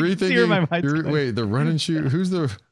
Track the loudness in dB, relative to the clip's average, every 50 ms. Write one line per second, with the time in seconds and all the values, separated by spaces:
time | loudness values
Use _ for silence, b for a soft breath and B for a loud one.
0 | 2 0 0 0 0 0 2 4 4 4 4 2 2 0 0 0 0 0 0 -2
1 | -2 -2 -2 0 0 -2 -2 -2 -2 0 0 0 0 0 0 -2 -2 -2 -2 -2
2 | 0 0 0 0 0 0 0 -2 -2 -2 -4 -8 -14 _